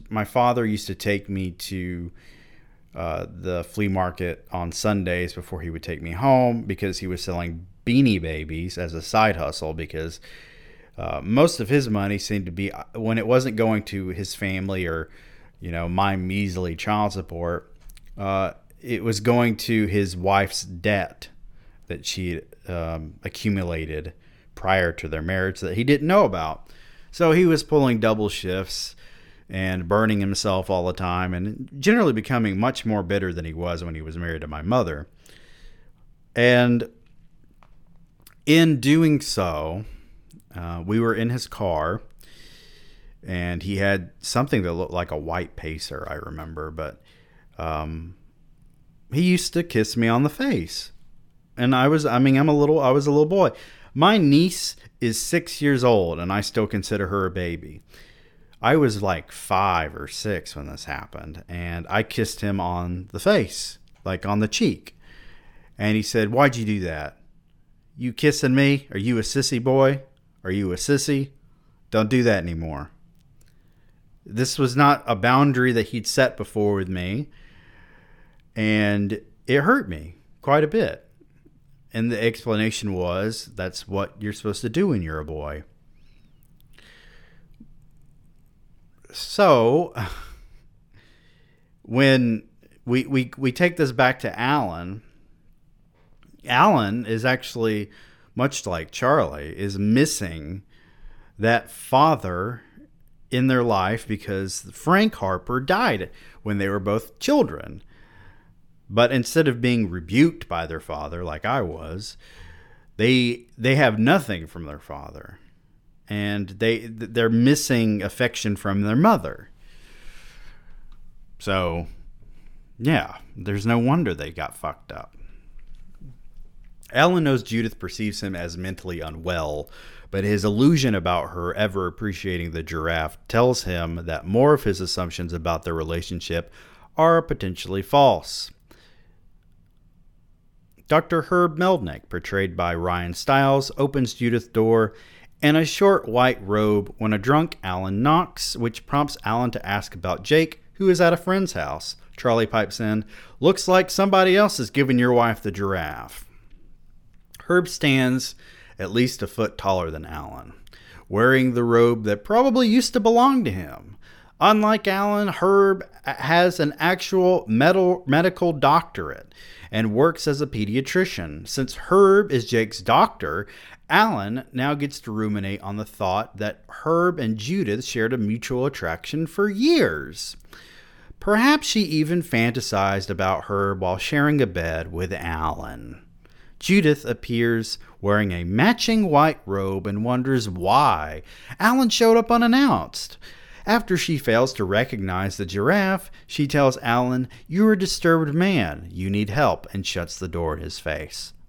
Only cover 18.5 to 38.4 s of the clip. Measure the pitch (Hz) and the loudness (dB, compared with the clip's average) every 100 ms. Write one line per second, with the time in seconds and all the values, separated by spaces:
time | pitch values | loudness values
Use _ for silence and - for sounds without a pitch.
18.5 | - - - 127 113 113 101 110 120 120 | -6 -18 -18 -8 -4 -2 0 2 4 2
19.5 | 110 - 113 104 101 98 90 92 98 95 | 0 -2 0 2 0 -2 -2 2 2 2
20.5 | - 92 87 104 101 85 - - - - | -4 -10 -6 -2 0 -2 -10 -20 -20 -20
21.5 | - - - - 80 - - 90 82 - | -20 -20 -20 -14 -12 -8 -6 -6 -6 -10
22.5 | - - 90 82 82 78 - - - 110 | -18 -10 -8 -6 -8 -10 -14 -14 -6 -2
23.5 | 98 87 82 80 76 76 - - - _ | -2 -2 -6 -6 -8 -10 -16 -20 -20 _
24.5 | - 95 95 87 82 80 78 82 95 95 | -6 0 2 2 -2 -6 -6 -2 -2 -2
25.5 | 92 90 92 123 143 151 196 156 95 78 | -4 -6 -2 2 2 4 4 4 0 -6
26.5 | 78 - - - - - - 170 160 180 | -8 -14 -20 -20 -20 -18 0 4 6 4
27.5 | 160 - 151 131 117 110 107 104 - 95 | 2 2 2 4 4 2 2 0 -4 -4
28.5 | 92 92 - - - - - - - - | -4 -4 -8 -10 -14 -20 -20 -20 -20 -10
29.5 | 95 95 92 85 104 110 107 98 95 107 | -6 -4 -4 0 2 2 2 0 -2 0
30.5 | 95 92 92 90 90 92 87 92 90 98 | -2 0 -2 -2 -2 -2 -2 -2 -4 -6
31.5 | 107 131 139 160 233 185 110 - 127 110 | -8 -14 -2 2 4 2 0 -2 -2 0
32.5 | 95 117 - 110 107 87 98 92 85 82 | 0 -2 -2 -2 -2 -2 -2 -2 -6 -8
33.5 | 80 87 85 85 78 78 82 85 80 73 | -8 -6 -6 -8 -10 -10 -8 -8 -8 -8
34.5 | 76 82 123 90 73 73 _ - - - | -8 -2 0 0 -4 -12 _ -20 -20 -20
35.5 | - - - - _ - _ _ - 120 | -20 -20 -20 -20 _ -20 _ _ 2 4
36.5 | 123 123 120 117 - _ - - - - | 6 4 2 -2 -12 _ -20 -20 -20 -20
37.5 | _ - - - - - _ - - | _ -20 -20 -20 -20 -20 _ -20 -8